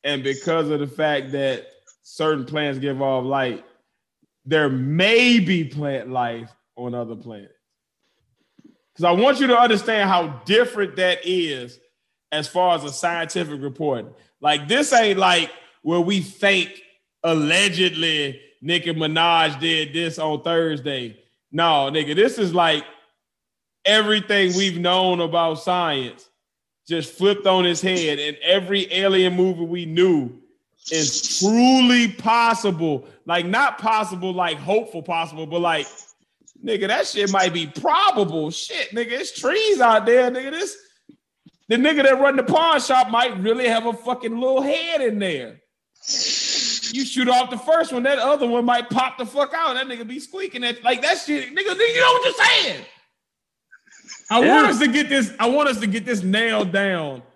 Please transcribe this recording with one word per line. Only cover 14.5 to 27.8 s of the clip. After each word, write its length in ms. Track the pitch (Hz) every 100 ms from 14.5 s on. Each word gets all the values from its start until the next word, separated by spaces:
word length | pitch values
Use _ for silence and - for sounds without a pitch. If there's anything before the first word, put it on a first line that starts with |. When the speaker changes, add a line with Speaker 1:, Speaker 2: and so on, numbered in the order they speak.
| 151 147
Speaker 1:
this 240 | 240 285
ain't 280 | 247 220 190
like 320 | 185 175 160 - - _
where 180 | 147 175
we 200 | 170 196
think 600 | 160 - 202 190 165 - _ _ _ _
allegedly 1160 | 165 160 151 175 202 170 185 156 165 156 143 135 - _
Nicki 300 | 143 170 165
Minaj 680 | 160 156 160 170 165 156 139
did 340 | 165 160 151
this 240 | 156 170 160
on 220 | 156 147
Thursday. 720 | 165 165 165 147 135 135 117 104 _ _ _
No, 380 | 147 170 151 139
nigga, 240 | 156 147 156
this 220 | 240 -
is 140 | 190
like 320 | 175 170 151 - - _ _ _ _ _ _ _ _ 190
everything 680 | 214 208 214 - 202 190 180
we've 240 | 196 170
known 420 | 175 185 185 175
about 340 | 165 170 165 156
science 680 | - 180 170 139 123 - _ _ _ _ _ _ -
just 260 | 165 151
flipped 320 | - 190 202 196
on 200 | 185 180
its 160 | 165